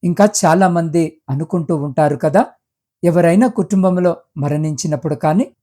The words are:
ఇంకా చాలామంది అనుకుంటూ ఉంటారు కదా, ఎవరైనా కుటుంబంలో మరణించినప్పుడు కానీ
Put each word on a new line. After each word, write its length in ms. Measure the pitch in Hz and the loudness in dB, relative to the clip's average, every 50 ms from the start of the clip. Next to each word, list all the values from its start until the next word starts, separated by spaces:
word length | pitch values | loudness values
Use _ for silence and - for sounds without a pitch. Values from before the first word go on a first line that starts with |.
| - | -2
ఇంకా 260 | 175 175 - 202 208 - - - | -4 2 2 2 2 2 0 0
చాలామంది 760 | 170 160 180 190 185 175 170 165 165 147 170 165 156 - _ _ - | 2 2 4 2 2 2 0 -2 -2 0 -2 -2 -2 -4 _ _ -6
అనుకుంటూ 460 | 135 143 165 160 - 180 160 127 175 | -6 -6 -4 -4 -4 -4 -2 -2 -4
ఉంటారు 400 | 151 139 147 131 - 156 147 147 | -4 -4 -4 0 0 0 0 0
కదా, 300 | 127 - 156 139 190 240 - _ _ _ _ _ _ _ _ _ _ - | 0 -2 0 2 2 0 0 _ _ _ _ _ _ _ _ _ _ -2
ఎవరైనా 440 | 175 165 180 165 170 170 190 247 247 | 0 2 4 2 4 4 4 2 2
కుటుంబంలో 680 | - - 190 - - 190 185 190 185 180 180 180 165 - _ _ _ 160 | 0 -2 -4 -2 0 0 0 2 0 2 0 0 -2 -2 _ _ _ -6
మరణించినప్పుడు 800 | 139 143 147 151 156 156 151 135 - 165 151 139 - 160 151 | -4 -4 -2 -2 -4 -4 -6 -6 -4 -4 -4 -4 -4 -4 -6
కానీ 360 | - - 156 156 190 254 - _ _ | -2 -2 0 0 0 0 -2 _ _